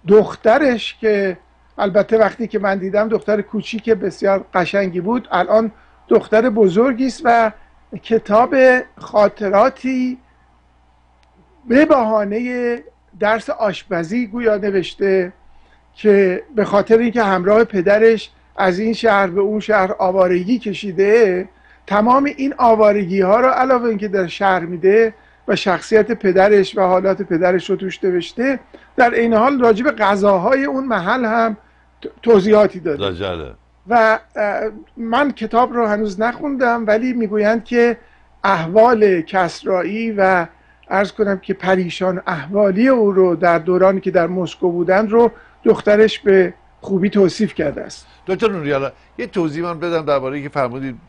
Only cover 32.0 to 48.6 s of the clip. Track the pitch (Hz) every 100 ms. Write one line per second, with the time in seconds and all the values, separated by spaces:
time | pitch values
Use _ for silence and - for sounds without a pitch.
32 | - _ 233 214 196 214 208 185 165 143
33 | 98 90 98 85 69 - _ _ 185 233
34 | 220 226 _ - 208 196 214 214 - -
35 | 226 233 294 214 220 233 247 240 220 208
36 | 214 185 226 240 294 269 247 233 214 220
37 | 254 240 214 214 208 233 - 240 233 214
38 | _ _ _ _ 196 185 160 202 233 226
39 | 208 180 160 190 170 - - 185 170 214
40 | 226 202 190 185 170 _ _ _ _ 190
41 | 196 - 202 190 - 190 180 190 175 -
42 | 185 180 - 170 143 196 202 185 254 254
43 | 208 190 185 160 175 165 160 180 190 190
44 | 190 180 170 185 165 - 180 175 170 190
45 | 220 226 233 - _ _ - 214 - 208
46 | 220 - 208 190 180 - _ _ - 196
47 | 196 202 185 - 208 - 156 117 - -
48 | _ _ - 190 226 190